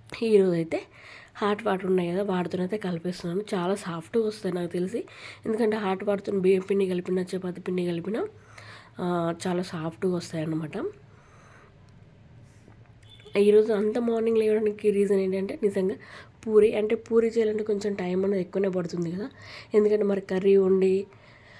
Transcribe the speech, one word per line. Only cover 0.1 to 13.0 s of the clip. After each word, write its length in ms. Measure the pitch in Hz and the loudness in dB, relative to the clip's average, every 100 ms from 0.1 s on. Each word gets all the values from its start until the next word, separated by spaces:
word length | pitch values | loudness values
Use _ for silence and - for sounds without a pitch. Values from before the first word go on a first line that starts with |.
| - | -6
ఈరోజు 280 | 226 208 185 | 4 6 6
అయితే 300 | 170 165 359 - - - - - - | 2 -2 -4 -8 -20 -20 -20 -18 -4
హాట్ 300 | 202 208 220 | -2 -2 -2
వాటర్ 200 | 190 190 | -2 0
ఉన్నాయి 260 | 185 175 | 0 0
కదా, 120 | 180 | -2
వాటితోనైతే 540 | 202 180 175 180 180 214 | -2 -2 -2 -4 -4 -4
కలిపేస్తున్నాను. 640 | 185 170 180 180 175 180 208 | -4 -4 -6 -6 -6 -6 -4
చాలా 220 | 196 175 196 | -4 -2 -4
సాఫ్ట్గా 520 | 180 165 165 233 214 | -6 -10 -4 -2 -2
వస్తాయి 280 | 214 190 180 | -2 -4 -4
నాకు 160 | 175 | -4
తెలిసి, 320 | 180 180 233 381 - - - - | -4 -4 -6 -10 -16 -20 -10 -4
ఎందుకంటే 320 | 220 220 220 | 0 0 0
హాట్ 260 | 196 190 | -2 -2
వాటర్తో 360 | 202 202 202 202 | -2 -2 -2 0
బియ్యం 240 | 185 190 190 | 4 2 2
పిండి 180 | 196 190 | 0 0
కలిపినా, 380 | 180 180 185 180 185 | -2 -2 -4 -4 -6
చపాతీ 240 | 185 175 | -8 -8
పిండి 240 | 185 180 175 | -6 -4 -2
కలిపినా, 420 | 170 175 226 415 - - - - - - - | -4 -4 -6 -6 -10 -20 -20 -20 -20 -18 -8
ఆ, 360 | 180 175 165 170 190 | -4 -2 -2 -4 -4
చాలా 140 | 175 | -4
సాఫ్ట్గా 540 | 180 170 160 - 190 175 | -4 -6 -8 -4 -2 -2
వస్తాయి 280 | - 170 | -4 -6
అన్నమాట. 280 | 156 160 151 208 392 - - - - - - - - - - - - - - - - - - - - - | -4 -4 -6 -8 -8 -10 -20 -20 -20 -20 -20 -20 -20 -20 -20 -20 -20 -20 -20 -20 -20 -20 -20 -20 -20 -20